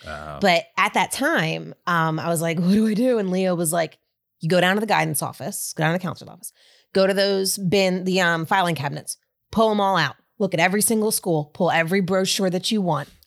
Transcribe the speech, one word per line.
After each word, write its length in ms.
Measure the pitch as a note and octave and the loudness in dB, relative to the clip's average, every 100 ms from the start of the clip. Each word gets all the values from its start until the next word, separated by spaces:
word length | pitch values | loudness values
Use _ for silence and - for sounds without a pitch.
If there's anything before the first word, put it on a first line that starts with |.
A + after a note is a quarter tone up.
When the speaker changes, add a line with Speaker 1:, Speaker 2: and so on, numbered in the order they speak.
| - | -14
Speaker 1:
Oh. 320 | D2 D2+ D3 | -12 -12 -2
Speaker 2:
But 240 | G3+ E3+ - - | 2 2 0 -2
at 160 | G3+ | -2
that 180 | A3+ F#3 | 0 -2
time, 640 | - C#4+ D4+ D#3+ E3 D#3+ - - | -2 -2 0 0 -4 -8 -12 -2
um, 320 | E3+ D#3+ D#3+ | 0 2 0
I 80 | E3 | -2
was 120 | E3+ | -2
like, 180 | E3 E3 | 0 0
"What 120 | F3 | 2
do 140 | G#3 A3 | 4 2
I 60 | |
do?" 240 | G#3 B3+ A#3 | 2 2 2
And 140 | F#3+ | 0
Leah 240 | F#3 F#3 F3 | 0 0 0
was 160 | E3+ | 0
like, 240 | E3+ D#3+ - _ _ _ _ | 0 -2 -6 _ _ _ _
"You 80 | D#3+ | 0
go 100 | F3+ | 2
down 140 | F3+ G3+ | 4 2
to 40 | |
the 40 | G#3+ | 0
guidance 340 | E3 D#3+ D3 | 0 0 -2
office, 500 | C#3 - D3+ - - | -6 -8 -10 -8 -10
go 100 | - | -2
down 100 | D#3 | -2
to 40 | F3+ | -2
the 60 | |
counselor's 280 | F3+ - - | -4 -12 -16
office, 200 | - - _ _ _ _ | -20 -20 _ _ _ _
go 140 | F#3+ F#3+ | 2 2
to 60 | |
those 440 | G3 G3 G3 F#3+ G3+ | 2 2 0 -2 -2
bin, 460 | F#3 G3+ F#3+ F#3 | 0 2 2 0
the, 180 | F#3 F#3 | 0 2
um, 240 | E3+ E3 D#3+ | 2 0 0
filing 300 | G3 F3 D3+ | 0 2 0
cabinets, 420 | C#3+ D3 - - _ _ - | -4 -8 -12 -16 _ _ -6
pull 200 | - A3 | 2 2
'em 100 | G#3+ | 4
all 160 | G3 F#3 | 2 2
out, 180 | C#3+ - _ - | 0 -2 _ -4
look 160 | G3 | -2
at 60 | E3+ | 2
every 240 | F3+ G#3 | 2 2
single 280 | G#3 A3 G#3+ | 0 0 0
school, 340 | - G3 D#3+ D3 - | -2 -2 -2 -2 -2
pull 160 | F3 | 0
every 300 | E3 E3 G3 | 2 0 0
brochure 500 | F3+ F#3+ F#3+ - F#3+ | 0 0 0 0 -2
that 200 | F3+ F3+ | -2 -2
you 80 | A3 | -2
want, 280 | F3+ D3 C#3+ - | 0 -2 -4 -16